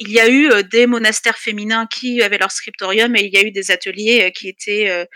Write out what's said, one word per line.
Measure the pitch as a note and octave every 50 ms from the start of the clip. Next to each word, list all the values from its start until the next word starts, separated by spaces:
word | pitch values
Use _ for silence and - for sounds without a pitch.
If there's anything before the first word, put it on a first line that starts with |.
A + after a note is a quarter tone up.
il | A3 G3+
y | G#3+ A3+
a | A3+ A#3
eu, | B3+ C#4 D4+ D4+
euh, | A3+ G3+ G3
des | F#3 A3 A#3 A#3+
monastères | B3 A#3+ A#3 A3 G#3+ A3 - - A#3 A3 -
féminins | - A#3 G#3+ G#3 G#3 G#3+ A3+ A3+ A3+ A3
qui | - - B3+ B3 A#3+ A#3+
avaient | A3 G3+ G#3 G3
leur | F#3+ G3
scriptorium, | - - - A3 - - G3 F#3+ F#3+ A3 A3+ A#3+ A#3+
et | G#3+ G3+
il | G3 F#3
y | G3
a |
eu | G3+ G#3+
des | G3 G3 F#3+ -
ateliers, | F#3 F3+ - G3 F3+ G3 G#3+ A3 A#3+ A#3 F#3+
euh, | F#3
qui | - - - F#3
étaient, | F#3+ _ - G#3 G#3 G#3+ G#3+ G3
euh, | F3+ F3 F3 F3 -